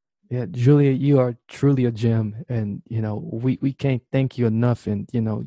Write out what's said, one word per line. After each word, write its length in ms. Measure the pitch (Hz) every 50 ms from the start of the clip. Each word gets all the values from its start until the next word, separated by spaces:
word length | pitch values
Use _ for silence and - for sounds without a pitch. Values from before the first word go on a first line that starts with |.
| _ _ _ _ _ -
Yeah, 180 | 123 123 117 90
Julia, 400 | 90 127 120 135 147 143 143 139
you 260 | 131 127 139 143 143 131
are 180 | 127 123 117 - _
truly 380 | - - - 139 143 139 127 123
a 60 | 120
gem, 520 | 113 104 120 117 113 113 110 104 107 117 - -
and, 320 | 123 113 107 104 98 - - -
you 120 | 113 113
know, 140 | 110 107 104 - - -
we, 260 | 117 113 123 131 127 -
we 100 | 135 135
can't 300 | 131 - - 139 131 117 - _
thank 260 | - 135 131 123 -
you 80 | 120 117
enough. 400 | 113 110 113 120 120 120 - -
And, 220 | - 104 101 - - -
you 80 | 117
know, 240 | 113 110 104 113 127